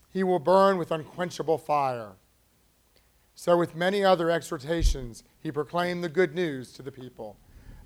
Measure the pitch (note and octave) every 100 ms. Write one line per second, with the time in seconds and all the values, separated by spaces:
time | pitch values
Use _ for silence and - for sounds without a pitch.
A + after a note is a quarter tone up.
0 | _ F#3 F#3+ F3+ C#3+ F#3+ G3 F#3+ D#3+ D#3+
1 | D3 - F3+ - D3 D#3+ - D3 C#3 B2
2 | G#2+ F#2 _ _ _ _ _ _ _ _
3 | _ _ _ - - F3 E3+ D#3 F3+ G3+
4 | G3 F#3 E3 E3+ - E3 C3 E3+ D#3 C#3+
5 | B2 A2 - _ D#3 C#3 D3+ E3+ F3 F3
6 | F3 D3+ F3+ D#3 F3 C3+ A#2+ - C3 B2+
7 | B2+ - A2 - _ - - -